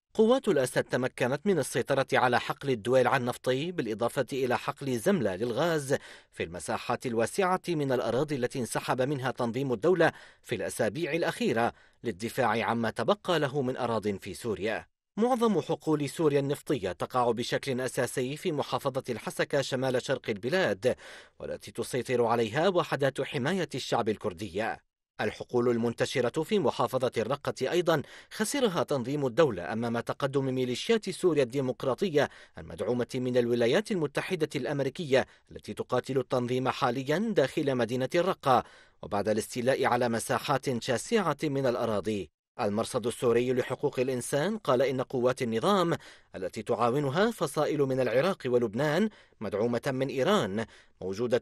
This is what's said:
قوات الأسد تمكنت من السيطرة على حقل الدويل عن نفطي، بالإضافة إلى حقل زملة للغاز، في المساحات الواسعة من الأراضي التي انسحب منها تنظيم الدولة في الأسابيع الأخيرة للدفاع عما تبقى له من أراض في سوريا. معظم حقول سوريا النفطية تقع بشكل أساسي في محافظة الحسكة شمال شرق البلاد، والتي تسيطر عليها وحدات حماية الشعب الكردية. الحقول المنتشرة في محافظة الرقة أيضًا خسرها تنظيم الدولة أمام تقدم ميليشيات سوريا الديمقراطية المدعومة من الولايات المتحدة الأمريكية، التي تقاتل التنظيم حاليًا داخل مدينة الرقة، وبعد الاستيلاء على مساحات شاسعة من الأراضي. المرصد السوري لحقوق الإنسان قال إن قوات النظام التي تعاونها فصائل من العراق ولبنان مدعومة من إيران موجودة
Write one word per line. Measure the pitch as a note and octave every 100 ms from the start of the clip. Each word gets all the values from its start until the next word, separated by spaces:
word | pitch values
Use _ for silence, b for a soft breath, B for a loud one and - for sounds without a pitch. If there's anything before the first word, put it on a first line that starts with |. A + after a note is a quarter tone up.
| _
قوات | - A3 C4 A3+
الأسد | D3+ B2+ C#3+
تمكنت | - C3 B2+ - B2 C#3+
من | G3+ E3+
السيطرة | B2+ C3+ - C3+ B2+
على | B2 B2 A#2
حقل | - D3 C#3
الدويل | A#2+ G#2+ C3 A#2+
عن | C3
نفطي، | B2 A#2 C3 C3 E3+
بالإضافة | E3+ A2+ G#2+ A#2+ - A#2+
إلى | C3 B2+ A#2
حقل | - - C#3 A#2+
زملة | F#3 G3 G#2 F2+
للغاز، | A#2+ A2+ E3+ D#3+ C3 C3+ B B B
في | -
المساحات | F2 F2 - G#2+ - A#2+ B2+
الواسعة | A2+ A2+ - F3+ F#3 -
من | D#3 C#3
الأراضي | B2 A#2 A#2+ D3+ C#3
التي | A#2+ C#3
انسحب | A2+ D3 - C3
منها | B2+ C#3 B2+
تنظيم | - A#2+ A#2+ C#3
الدولة | A2+ E3 F3+ D#3 - B B
في | -
الأسابيع | G#2 F2 - A2 A#2 D#3
الأخيرة | E3 D#3+ - A3+ A2+ A#2 - b b
للدفاع | A#2+ F2+ A2+ - A#2 A2+
عما | G2+ A#2 A2+
تبقى | A2+ B2 G#3 - E3
له | C#3 D3
من | B2+ B2+
أراض | A#2+ A2+ G#2
في | F#2+ -
سوريا. | E2+ A#2+ F#2+ G#2+ G2 - _ _ -
معظم | A#3+ B3+ A3+ F3
حقول | - D3+ - D3 C#3
سوريا | - D#3 C#3
النفطية | C#3 C#3+ - C3 F2+
تقع | F2+ B2 B2+ A#2+
بشكل | A2+ A#2+ C3+ C#3 B2
أساسي | B2+ - B2 - B2+ D3
في | F3+
محافظة | D3 - B2+ C#3 C3 B2
الحسكة | A2 - - B2 C#3+
شمال | C3 B2+ C3 B2
شرق | - B2+ -
البلاد، | G2+ A#2 F#3 D3+ G2 B2+ G#2 B B B B
والتي | D2 E2 -
تسيطر | G#2+ A2 B2+ A#2 B2
عليها | A2+ A#2+ A2+ C3+ F#3
وحدات | F3 D3 D3 C3+ -
حماية | - C#3+ C3 F#3+ D#3
الشعب | C3 - B2 A2
الكردية. | G2+ G#2+ E2 G#2 F2+ G#2+ D#2+ _ _ _ -
الحقول | G#2+ - - B2 B2
المنتشرة | A#2 A#2 A2+ B2+ C3+ A#2+ D#3+
في | D#3 G#3
محافظة | B2 - B2 C3 B2 A#2+
الرقة | G#2+ C#3+ C3 -
أيضًا | B2+ F3 E3 D#3 - B B
خسرها | - A3 C#4+ A#3 E3+
تنظيم | - C#3+ A#2 D3 C3+
الدولة | A2+ D3+ F2+ E2+
أمام | A2 A#2 A#2
تقدم | B2+ - C#3 C3+
ميليشيات | C3+ C3 B2 A#2+ - A3+ G3
سوريا | - F3+ D3
الديمقراطية | B2+ C#3 C3 A#2 C3+ D3 G3+ D3 B2 B B -
المدعومة | E2+ E2+ G2+ B2 A#2
من | B2+ B2+ B2
الولايات | A#2+ A#2+ A#2 E3+ G#3+
المتحدة | F#3+ C#3+ - - F3+ D#3 D3+
الأمريكية، | G3 C#3+ C3+ D#3 D3+ B2+ - b b
التي | - -
تقاتل | G#2+ - B2+ - C#3
التنظيم | - C3 A#2+ B2+ B2+
حاليًا | - C3 C3 C3 D#3+ A3+ E3
داخل | C3 - C#3
مدينة | B2+ A2+ B2+ C3
الرقة، | F3 F3+ - C#3 A#2+ - B B B
وبعد | E2 G2+ G2
الاستيلاء | G#2+ - B2+ A#2+ C3+
على | A#2+ A#2+ B2
مساحات | A2+ - A#2+ - C3+ C#3+ A#2+
شاسعة | - A#2 - A3+ E3+ D3
من | D#3 C#3 C3
الأراضي. | G#2 A2+ G2+ F#2+ G#2 E2 _ _ -
المرصد | G#2+ G#2 G#2+ B2+ A#2
السوري | - B2 A#2 B2
لحقوق | B2 - B2+ C#3+ C3
الإنسان | C3 B2+ - C#3+ F3+ A3
قال | - B2
إن | C3+ C3
قوات | B2 B2+ B2 C3
النظام | A#2+ A2+ E3 G3+ E3+ C#3+ B B B G2
التي | F2+ A2+
تعاونها | G#2+ G#2+ A#2 C#3 C#3 D#3 A3+
فصائل | - D#3 D#3+ C#3+ D3+
من | C3+ C3
العراق | B2 A#2+ F3 F#3+ B2+
ولبنان | A#2+ A#2 A2 D3+ D#3+ G#3+ B B B
مدعومة | G2+ G2 A#2+ A#2+ D3
من | C3 C3+
إيران | C3+ C#3+ G#3 G#2+ G#2 A2 B B B
موجودة | F#2 G2 A#2+ A#2